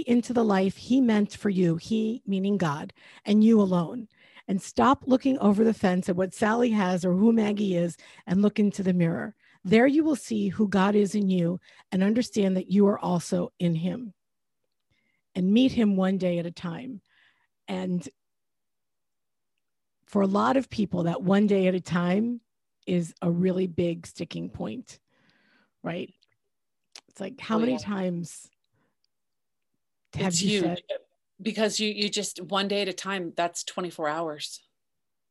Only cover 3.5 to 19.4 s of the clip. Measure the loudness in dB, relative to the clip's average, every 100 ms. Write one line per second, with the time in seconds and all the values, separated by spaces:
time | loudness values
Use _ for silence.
3.5 | 6 4 2 -2 -6 -14 _ _ -14 -6
4.5 | -4 -4 2 2 2 2 0 2 2 2
5.5 | 4 2 2 0 0 0 -2 -4 -2 0
6.5 | 2 2 2 0 0 0 4 4 4 2
7.5 | 0 -2 0 -2 -6 -18 -14 -2 2 2
8.5 | 2 0 0 0 2 2 0 -8 -12 _
9.5 | _ 2 4 6 4 2 0 -2 -4 -2
10.5 | 0 0 2 4 2 2 0 0 2 0
11.5 | -2 _ -20 -4 0 2 2 0 0 0
12.5 | 0 2 4 4 4 0 -2 -2 -4 -4
13.5 | -2 -2 0 -4 -6 -10 -16 _ _ _
14.5 | _ _ _ _ _ _ _ _ -2 2
15.5 | 4 4 2 2 2 0 0 -2 -2 -4
16.5 | -8 -10 -10 -12 -16 _ _ _ _ _
17.5 | _ -10 -6 -4 -4 -6 -16 _ _ _
18.5 | _ _ _ _ _ _ _ _ _